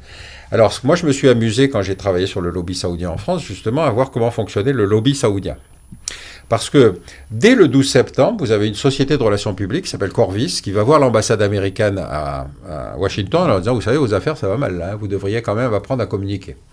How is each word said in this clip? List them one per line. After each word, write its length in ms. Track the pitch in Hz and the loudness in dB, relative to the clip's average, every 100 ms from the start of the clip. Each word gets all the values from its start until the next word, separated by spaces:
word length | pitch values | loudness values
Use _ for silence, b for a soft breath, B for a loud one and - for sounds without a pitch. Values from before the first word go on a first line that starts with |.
| B B B B B | B B B B B
Alors, 240 | 113 104 | 2 2
c-, 60 | - | 2
moi, 120 | 127 175 | 0 2
je 100 | 156 | 2
me 60 | |
suis 180 | 135 135 | 2 4
amusé 400 | 117 113 107 135 | 4 2 2 2
quand 140 | 110 | 0
j'ai 120 | 95 98 | -2 -2
travaillé 300 | 101 90 95 | -2 0 0
sur 160 | 101 | -2
le 80 | 87 | -4
lobby 240 | 87 87 | -4 -6
saoudien 380 | 90 90 85 87 | -6 -4 -4 -6
en 60 | 80 | -6
France, 260 | - 180 | -4 -6
justement, 400 | - 95 110 135 | -6 -8 -4 0
à 80 | 151 | 0
voir 180 | 110 131 | 0 0
comment 220 | 123 117 | 0 -2
fonctionnait 420 | 117 101 104 113 | -2 -4 -2 0
le 120 | 131 98 | 2 2
lobby 280 | 107 120 | 2 2
saoudien. 440 | 139 113 101 87 - - - - - - B B B B | 2 0 0 -4 -8 -14 -20 -20 -16 -12 B B B B
Parce 200 | 113 - | -2 2
que 300 | 147 113 87 B B B | 6 6 4 B B B
dès 240 | 110 208 254 | 2 4 6
le 120 | 156 | 6
douze 220 | 131 135 | 4 4
septembre, 480 | 127 113 - 160 226 | 4 2 2 0 0
vous 120 | 120 | 0
avez 160 | 107 110 | 0 0
une 60 | |
société 440 | 101 139 135 139 147 | 0 0 0 0 2
de 60 | |
relations 300 | 113 101 - | 2 0 -2
publiques 320 | 98 98 147 - | -4 -4 -4 -6
qui 40 | |
s'appelle 220 | - 95 | -6 -2
Corvis, 480 | - 98 101 127 - | 0 0 0 -4 -4
qui 100 | - | -4
va 120 | 98 | 0
voir 160 | 110 151 | 4 4
l'ambassade 420 | 131 110 - 107 | 4 2 2 2
américaine 580 | 101 101 98 98 104 95 | 2 0 -2 0 0 0
à, 480 | 80 76 71 69 69 67 92 | -4 -6 -6 -6 -8 -14 -12
à 300 | 76 53 60 | -10 -8 -4
Washington 460 | 95 - 95 160 | -4 -4 -2 0
en 40 | 175 | 2
leur 120 | 98 | 2
disant : « 140 | 95 123 | 0 -2
Vous 60 | |
savez, 160 | 104 147 | 0 0
vos 160 | 120 | 2
affaires, 240 | 98 151 156 | 0 -2 -4
ça 100 | 98 | -2
va 100 | 110 | -2
mal, 200 | 120 90 | -2 -4
là, 180 | 85 104 | -6 -6
vous 120 | 104 | -6
devriez 340 | 95 98 113 | -4 -4 -4
quand 140 | 113 104 | -2 -2
même 180 | 123 | -2
apprendre 300 | 104 - 135 | -2 -2 -4
à 20 | 98 | -2
communiquer. » 500 | 101 98 101 - 67 - | -4 -4 -6 -8 -18 -20